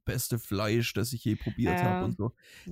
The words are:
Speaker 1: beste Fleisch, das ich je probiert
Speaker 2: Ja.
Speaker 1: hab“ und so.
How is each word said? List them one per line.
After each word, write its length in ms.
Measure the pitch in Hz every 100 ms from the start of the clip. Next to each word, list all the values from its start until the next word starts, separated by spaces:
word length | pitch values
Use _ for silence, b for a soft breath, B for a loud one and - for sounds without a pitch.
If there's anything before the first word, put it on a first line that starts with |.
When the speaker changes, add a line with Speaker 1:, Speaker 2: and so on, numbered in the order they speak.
Speaker 1:
beste 360 | - 120 - 117
Fleisch, 520 | - 98 107 117 113
das 180 | - 104
ich 120 | 117
je 120 | 113 107
probiert 420 | - - - 180
Speaker 2:
Ja. 60 |
Speaker 1:
hab“ 200 | 180 180
und 120 | 190 180
so. 180 | 101 - B B B